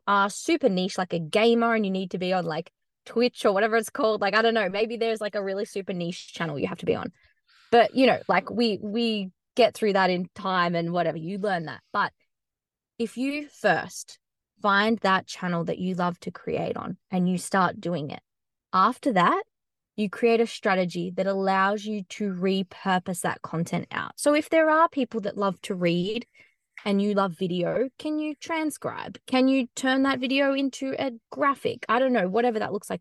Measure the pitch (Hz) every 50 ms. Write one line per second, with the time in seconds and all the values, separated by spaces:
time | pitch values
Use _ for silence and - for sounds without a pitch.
0 | - - 202 202 196 202 - - - - 330 294 - 240 190 185 185 196 - -
1 | 185 - - 170 165 151 - 208 220 233 233 233 233 233 226 220 214 190 190 190
2 | 196 180 - 185 185 180 185 185 170 165 160 160 170 - _ _ _ _ _ _
3 | - - - 226 247 247 - - - 214 196 196 214 226 220 233 214 - - -
4 | 285 220 214 208 208 196 190 220 226 233 226 226 202 180 190 202 226 220 240 214
5 | 226 226 226 220 220 202 - 208 196 196 190 196 220 - - 202 185 - 190 175
6 | 175 170 180 - - - - - 170 160 147 135 - 185 185 - - - - 101
7 | - - - _ _ _ _ _ _ _ _ _ _ - - 240 214 - - 247
8 | 269 233 180 - - - 185 180 185 - 190 208 240 226 202 - - 208 202 240
9 | 233 226 220 208 196 185 - _ _ _ - - 233 208 - - 220 208 190 196
10 | 190 180 185 180 185 - - - - 190 185 180 175 175 175 170 170 170 175 175
11 | 170 160 151 165 160 170 202 196 190 208 185 170 160 151 123 - _ _ - 208
12 | 190 - - _ _ _ _ _ _ _ _ _ _ _ _ _ _ _ _ -
13 | 233 214 - 226 262 277 285 302 294 294 - - - 202 170 - - 180 - -
14 | - - - - _ _ _ _ _ _ _ _ - 208 196 196 208 220 233 208
15 | - 190 190 185 - - - - 190 175 175 170 165 175 - - 180 185 185 175
16 | 175 180 175 - - 185 - - - - 156 - 165 - - - - - 185 -
17 | _ - 196 185 180 180 185 175 - - - 196 180 170 - 214 - 170 175 147
18 | 147 139 - - _ _ _ _ _ _ _ _ _ _ - 185 190 220 254 -
19 | - 294 220 180 170 202 311 392 - _ _ _ _ _ _ _ _ _ _ -
20 | 214 190 - - 240 233 226 226 233 220 - - - 214 190 185 185 175 165 175
21 | 170 190 175 190 185 196 196 196 196 196 190 190 190 196 208 214 202 214 214 208
22 | 190 - - - 208 202 185 175 180 190 190 190 190 - - - - 196 185 185
23 | - - 180 - - 170 - - - - - 160 170 - - 175 - - - -
24 | - - - - - 285 294 302 302 - 330 320 311 311 311 311 - 330 - 285
25 | 247 - - 226 196 208 - 196 208 196 180 - - - 202 180 175 175 170 175
26 | 175 196 220 240 240 _ _ - - _ _ _ _ _ - - - 208 202 196
27 | 202 208 208 196 196 190 160 - 190 175 175 180 170 165 165 196 254 269 - -
28 | - 311 302 302 302 311 294 - - - 330 320 311 302 - - - 113 113 -
29 | - - 196 - _ - - 254 262 262 269 269 240 - - - - 262 262 269
30 | 269 277 269 247 262 247 269 277 277 277 277 269 277 269 - - 269 269 269 -
31 | 269 269 233 226 _ - - 262 294 277 269 - - - - - - - 214 247
32 | 269 262 247 226 180 185 185 226 233 247 220 220 208 - 190 202 - - 190 180